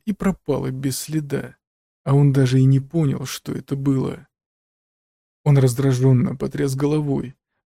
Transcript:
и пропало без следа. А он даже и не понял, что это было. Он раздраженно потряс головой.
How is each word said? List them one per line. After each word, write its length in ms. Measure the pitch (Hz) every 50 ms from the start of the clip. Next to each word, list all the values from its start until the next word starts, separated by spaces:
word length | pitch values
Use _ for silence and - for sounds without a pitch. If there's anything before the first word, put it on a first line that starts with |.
| -
и 80 | - 196
пропало 560 | - - 196 185 - _ - 143 131 135 131
без 280 | 131 131 139 139 127 -
следа. 580 | - - 151 156 151 139 135 - - 120 - _ _ _ _ _ _ _ _ _ -
А 100 | - 135
он 180 | 143 143 143
даже 280 | 131 139 135 123 127 131
и 60 | 131
не 140 | 131 135 135
понял, 460 | 135 - - 170 160 139 135 - 131
что 280 | 123 - - - - 147
это 220 | - 135 - 139
было. 520 | 139 135 139 139 131 135 139 - - - _ _ _ _ _ _ _ _ _ _ _ _ _ _ _ _ _ _ _ _ _ _ _ -
Он 140 | 151 143 139
раздраженно 760 | 131 131 120 120 135 139 131 123 131 131 131 123 127 - 127
потряс 400 | 135 143 135 - - 143 139 131
головой. 600 | 131 147 143 151 151 147 143 139 139 135 123 131 _ _ _ _ _ _